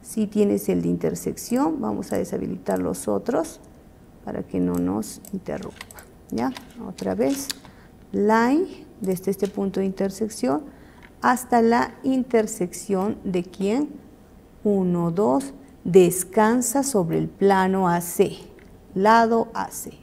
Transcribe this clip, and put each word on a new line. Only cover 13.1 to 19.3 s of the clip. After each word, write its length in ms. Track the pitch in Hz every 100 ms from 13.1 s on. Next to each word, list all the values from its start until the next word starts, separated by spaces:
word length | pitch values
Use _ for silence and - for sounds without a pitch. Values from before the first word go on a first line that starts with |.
| -
de 200 | 202 180
quién, 460 | 180 - 196 240 294 - - - - - - -
uno, 460 | 214 196 185 175 170
dos, 440 | 165 220 269 269 - - -
descansa 1000 | - 180 175 175 - - 214 247 240 277
sobre 340 | 269 208 170 160
el 120 | 160
plano 600 | - 196 190 185 190 185
A 100 | 175
C, 380 | 175 - 175 170 - - - - -
lado 540 | 185 208 226 226